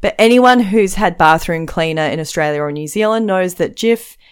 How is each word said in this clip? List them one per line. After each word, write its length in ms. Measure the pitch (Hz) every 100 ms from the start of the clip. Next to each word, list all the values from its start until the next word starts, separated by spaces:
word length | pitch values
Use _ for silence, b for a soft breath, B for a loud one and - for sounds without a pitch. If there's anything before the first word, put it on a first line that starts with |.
But 140 | 208 -
anyone 420 | 220 247 247 247
who's 340 | 208 220 196
had 220 | 196 214 170
bathroom 500 | 160 160 - 165 160
cleaner 360 | - 165 156
in 180 | 151 160
Australia 400 | 151 - 151 147
or 120 | 147
New 140 | 147 151
Zealand 400 | 208 214 220 214
knows 280 | 185 180
that 220 | 175 175 -
GIF 420 | 226 233 - - b